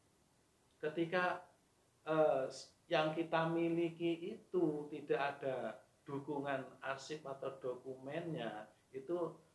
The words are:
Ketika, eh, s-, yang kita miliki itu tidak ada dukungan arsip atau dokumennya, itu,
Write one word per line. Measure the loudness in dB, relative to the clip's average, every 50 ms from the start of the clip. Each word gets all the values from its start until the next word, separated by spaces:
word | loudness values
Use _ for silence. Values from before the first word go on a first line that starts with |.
| _ _ _ _ _ _ _ _ _ _ _ _ _ _ _ _
Ketika, | -4 -2 0 0 0 2 2 2 2 2 0 -2 -6 -14 _ _ _ _ _ _ _ _ _ _ _ 2
eh, | 4 6 8 8 6 4 2 0
s-, | -4 -8 -14 -16 -20 _ _ 2
yang | 2 4 4 4 2
kita | 0 0 2 2 2 4
miliki | 4 4 2 4 4 4 2 2 0 0 0 0 0 0 0 -2 -6 -8
itu | -8 -8 -2 2 4 4 4 2 0 -4 -6
tidak | -8 -8 0 0 2 2 2 0 -2 -2
ada | -2 -2 -2 0 -2 -4 -6 -8 -14 _ _ _ _
dukungan | -8 -6 -6 -4 -2 -2 -2 0 0 0 -2 -2 -6 -12 -8
arsip | -6 -4 -4 -4 -4 -8 -8 -8 -6
atau | -8 -8 -6 -6 -6 -6 -4
dokumennya, | -4 -6 -6 -4 -8 -10 -10 -10 -8 -6 -6 -4 -4 -4 -4 -4 -4 -4 -6 -6 -10 -12 -18 -20 _ _
itu, | -12 -10 -4 -4 -2 -2 -2 -2 -4 -10 -18 -20